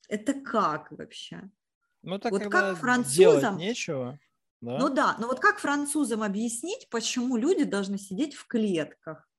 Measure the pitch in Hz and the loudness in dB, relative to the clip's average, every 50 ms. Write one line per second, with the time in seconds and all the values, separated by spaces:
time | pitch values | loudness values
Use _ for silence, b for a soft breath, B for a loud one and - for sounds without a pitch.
0 | _ - 214 208 - 285 269 277 - - 240 214 185 156 151 151 - - 151 - | _ -8 -8 -6 -2 -2 -4 -4 -4 -2 0 0 0 0 0 -4 -8 -12 -16 -16
1 | - - - - - - 170 - 190 196 _ _ _ _ _ _ _ _ _ _ | -16 -16 -16 -16 -16 -16 -16 -16 -18 -20 _ _ _ _ _ _ _ _ _ _
2 | - 160 185 202 - 233 196 196 208 202 359 370 392 381 - 165 - 247 247 247 | -10 -10 -8 -4 -4 -2 -2 -2 -2 0 2 2 2 2 -2 -2 0 0 2 2
3 | 143 135 135 175 196 165 151 139 135 - - 156 175 214 247 - - 175 147 131 | 2 2 8 8 10 10 10 8 6 2 0 -2 -2 -4 -4 -4 -4 -4 -4 -4
4 | 123 123 143 - _ _ _ _ _ _ _ - 117 117 127 180 269 311 262 302 | -4 -6 -8 -12 _ _ _ _ _ _ _ -14 -10 -6 -2 0 0 0 2 2
5 | 247 185 - 202 226 247 254 254 - 415 415 - - 285 285 294 285 285 - 311 | 2 2 0 -2 -4 -4 -2 2 4 2 2 2 0 -2 0 0 -2 -2 0 0
6 | 277 214 233 214 214 202 190 214 233 226 226 - 320 349 453 508 - - - 226 | 0 0 0 -2 -2 -2 -2 -2 -4 -4 -4 -6 -6 -8 -8 -8 -8 -6 -6 -4
7 | 226 - - 254 240 262 254 220 247 339 392 330 262 185 196 202 190 196 202 196 | -4 -2 -2 -2 -2 0 0 2 2 2 2 2 2 0 0 -4 -2 -4 -6 -8
8 | - - 185 208 311 285 - - - - - 220 214 202 175 156 143 - - _ | -8 -8 -4 -4 -4 -4 -6 -14 -10 -4 -2 0 0 2 0 -2 -2 -6 -10 _
9 | - 165 156 - _ _ _ | -16 -16 -16 -16 _ _ _